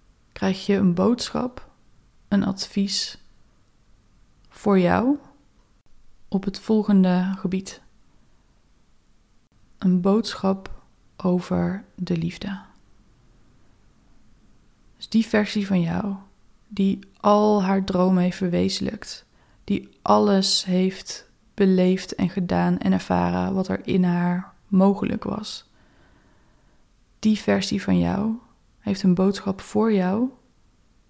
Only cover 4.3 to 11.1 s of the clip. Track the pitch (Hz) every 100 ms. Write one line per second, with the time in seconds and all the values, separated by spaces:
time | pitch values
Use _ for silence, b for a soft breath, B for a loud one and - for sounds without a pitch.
4.3 | _ - - 208 190 175 180 240 294 -
5.3 | _ _ _ _ _ - - - - -
6.3 | 196 196 - - 220 208 196 185 180 185
7.3 | 196 180 190 190 - - _ _ _ _
8.3 | _ _ _ _ _ _ _ _ _ _
9.3 | _ _ _ - - 185 180 190 208 226
10.3 | - 190 190 - - - _ _